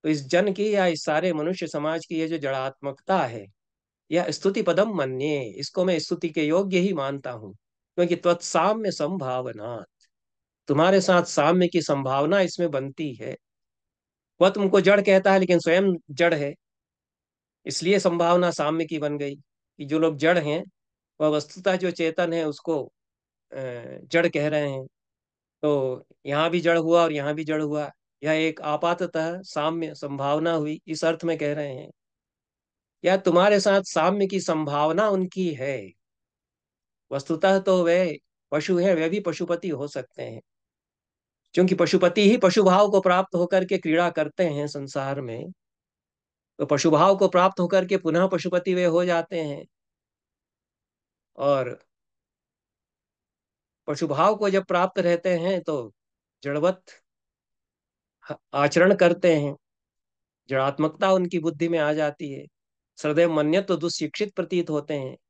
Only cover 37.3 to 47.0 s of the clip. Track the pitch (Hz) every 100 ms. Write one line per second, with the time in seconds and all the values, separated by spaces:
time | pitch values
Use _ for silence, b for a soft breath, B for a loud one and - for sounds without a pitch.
37.3 | 160 190 190 190 185 170 175 180 - _
38.3 | _ _ 151 151 175 190 170 165 202 185
39.3 | 151 175 170 190 135 143 139 - - 120
40.3 | 113 _ _ _ _ _ _ _ _ _
41.3 | _ _ - 185 180 165 185 180 175 202
42.3 | 240 190 196 185 185 208 196 185 180 190
43.3 | 175 175 190 180 190 165 160 175 165 151
44.3 | - 175 147 147 143 139 143 135 139 127
45.3 | 113 165 - _ _ _ _ _ _ _
46.3 | _ _ - 139 143 160 151